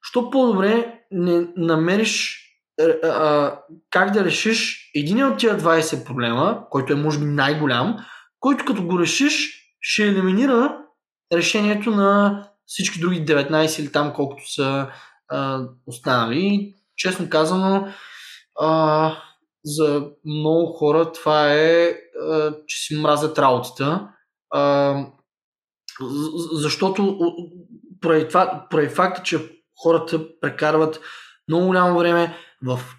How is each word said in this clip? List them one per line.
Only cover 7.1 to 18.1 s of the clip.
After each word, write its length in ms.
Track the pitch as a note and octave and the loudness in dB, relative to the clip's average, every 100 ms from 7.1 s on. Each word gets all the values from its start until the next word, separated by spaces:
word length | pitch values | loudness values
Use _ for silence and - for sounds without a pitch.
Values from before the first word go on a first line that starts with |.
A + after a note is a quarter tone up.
| D3 | -2
би, 60 | D3 | -2
най-голям, 800 | D3 C#3 D3+ C#3+ A#2+ D#3 A#3 - - _ _ | 0 0 0 0 0 0 -4 -10 -20 _ _
който, 260 | C4 C#4 - | 0 0 0
като 180 | G#3+ | -4
го 160 | E3+ F3+ | 0 0
решиш, 640 | E3+ - C#4 D4+ - - _ _ | 0 2 0 0 -4 -10 _ _
ще 260 | - - G#3 | -6 0 2
елиминира 760 | G3 F#3 F#3+ C4+ A#3+ C#4 - - _ _ _ _ | 2 2 2 2 2 2 -2 -18 _ _ _ _
решението 580 | E3+ E3+ G#3+ G#3 G#3 A#3 | 0 0 0 0 0 0
на 520 | G#3 G3 G3+ G3+ G3+ - _ _ | 2 4 4 2 0 -10 _ _
всички 340 | - F3 E3 | -6 -6 -2
други 200 | F3 F3+ | -2 -2
деветнайсет 600 | D3+ D3 C#3 D#3 D#3 D#3 | 0 0 2 2 0 -2
или 120 | D3 | -4
там 220 | D3+ D3 | -2 -2
колкото 400 | C3+ C#3 - - | -2 -6 -6 -14
са, 360 | - C3+ C#3 C3 - - _ _ | -4 -2 -2 -6 -12 -20 _ _
а, 340 | C#3 C3+ C3+ B2+ - - | -6 -4 -6 -8 -14 -18
останали. 520 | B2+ - B2 A#2 B2+ | -10 0 0 2 0
И, 360 | G3 G3+ G3+ _ _ - | 0 0 -2 _ _ -6
честно 340 | F#3 F#3 E3+ | -4 -4 -2
казано, 580 | D#3 D#3+ F#3 F#3+ G3 G3 - - | 0 2 2 2 0 -2 -12 -20